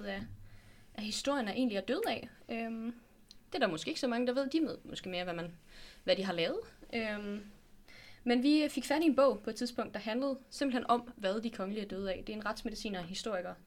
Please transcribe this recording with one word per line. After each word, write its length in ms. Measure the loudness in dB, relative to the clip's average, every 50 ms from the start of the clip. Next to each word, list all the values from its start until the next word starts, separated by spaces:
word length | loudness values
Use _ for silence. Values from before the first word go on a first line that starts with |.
| -6
af, 160 | -4 -6 -6 -6 -8 -10 -12 -14 -14 -16 -16 -18 -18 -20 -20 -20 -16 -10
af 80 | -8 -6
historien 440 | -4 -4 -2 0 2 2 2 0
er 40 | 0 0
egentlig 240 | 2 2 2 2
er 40 | 0
døde 200 | 0 0 0 0 2
af. 220 | 0 -2 -2 -6 -12 -16 -16 -10 -8
Øhm, 360 | -6 -4 -4 -6 -6 -6 -6 -8 -8 -10 -16 -20 -20 -20 -20 -20 -20 -20 -14
det 80 | -6 0
er 40 | 2
der 80 | 2
måske 200 | 2 2 0 -2 -4
ikke 100 | -2 0
så 80 | 0
mange, 200 | 2 2 2 2
der 60 | 2 2
ved. 160 | 2 0 2
De 100 | 2 2
ved 160 | 2 2 -2 -6 -8
måske 260 | -10 -10 -8 -6 -4
mere, 140 | -4 -2 -2
hvad 100 | -2 -4
man, 180 | -4 -4 -6 -8 -14 -20 -20 -20 -18 -18 -18 -16 -4 2
hvad 120 | 2 4
de 80 | 4 4
har 100 | 0 0
lavet. 260 | 2 2 0 0 -2 -6 -10 -14 -20 -12 -6 -4
Øhm, 480 | -2 -2 -2 -4 -4 -4 -6 -6 -6 -8 -12 -18 -20 -20 -20 -20 -20 -20 -20 -20 -20 -20 -20 -12 -2 2
men 200 | 4 4 6 6
vi 240 | 6 6 6 6 2
fik 160 | 0 -2 0
fat 160 | 2 4 6
i 40 | 6
en 100 | 6 8
bog 260 | 8 8 6 6 4 -2
på 60 | -6
et 60 | -4
tidspunkt, 380 | -2 -4 -4 -2 -2 -4 -2 -4
der 60 | -6
handlede 380 | -4 -2 0 0 0 0 -2 -2 -6 -10
simpelthen 400 | -2 0 0 2 2 2 4 4
om, 220 | 4 2 2 -4 -10
hvad 260 | -2 -2 0 0 0
de 80 | -2 -4
kongelige 340 | -4 -2 -4 -4 -2 -4 -4
er 40 | -4
døde 240 | -4 -4 -2 -2 -2
af. 100 | -4 -4
Det 60 | -6 -6
er 40 |
en 80 | -4 -4
retsmediciner 540 | -4 -4 -4 -6 -6 -6 -4 -4 -4 -4 -4
og 40 | -4
en 60 | -6
historiker, 440 | -6 -6 -4 -2 -2 -2 -4 -4 -8 -10 -10